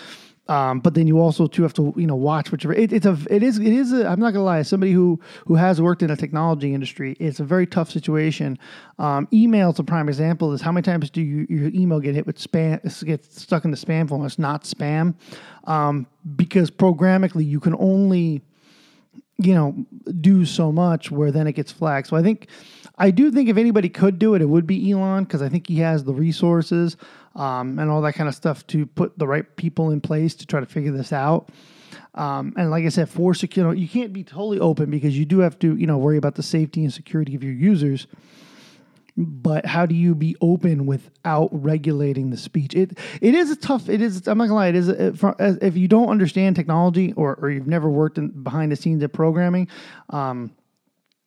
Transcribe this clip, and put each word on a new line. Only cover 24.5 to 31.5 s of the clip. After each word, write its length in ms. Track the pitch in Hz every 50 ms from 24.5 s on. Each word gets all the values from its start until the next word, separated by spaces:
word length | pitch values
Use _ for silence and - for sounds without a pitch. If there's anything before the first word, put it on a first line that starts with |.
| 151 170 170
be 240 | 160 190 185 185 196
Elon, 360 | 202 190 190 190 190 196 190
'cause 160 | 190 - 143 139
I 80 | 139
think 180 | 139 175 165 -
he 80 | 175
has 280 | 156 165 165 160 151 135
the 100 | 131 135
resources, 840 | 131 156 165 156 - 185 170 170 170 160 - 175 170 170 170 - - - - - - - _ -
um, 420 | - 139 135 127 127 127 131 131 147
and 100 | 156 151
all 140 | 151 156 151
that 120 | 151 151
kind 140 | - 156 147
of 60 | 135
stuff 320 | - - 165 143 - -
to 180 | - - 156 147
put 320 | 127 - 151 175 - -
the 120 | - 156 135
right 160 | 139 156 - - _
people 380 | - - 165 147 - 160 160 151
in 80 | 147
place 340 | - - 156 151 160 165 -
to 120 | - -
try 120 | - - 143
to 80 | 127
figure 240 | - - 160 143 147
this 220 | 139 135 127 - 156
out. 380 | 135 135 147 165 - - -